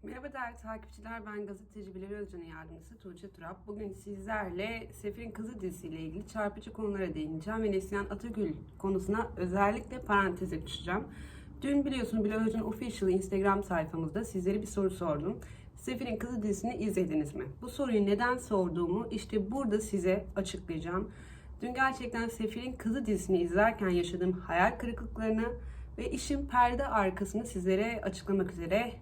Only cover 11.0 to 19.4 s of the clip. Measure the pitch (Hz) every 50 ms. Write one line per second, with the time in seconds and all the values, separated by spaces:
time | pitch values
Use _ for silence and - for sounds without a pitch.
11 | - - - - - - - - - - - - - 277 285 285 277 277 262 262
12 | 226 196 220 220 208 208 214 220 220 220 220 226 220 220 214 - 254 233 - -
13 | 202 185 180 190 190 - 202 190 196 202 196 202 196 - 180 165 160 160 - 165
14 | 165 156 - 208 233 - - 190 175 185 202 214 214 - - 202 196 185 180 -
15 | 175 165 147 143 151 185 226 - - - - - - - - - - - 254 226
16 | 269 247 220 - - 240 254 220 208 214 196 - - 233 247 - 208 208 185 190
17 | 185 156 156 156 151 143 - - - - - - - 240 - - 285 254 220 208
18 | 202 196 208 202 240 247 247 247 - - 214 190 185 175 156 175 175 165 180 214
19 | 233 - 226 208 - - 220 214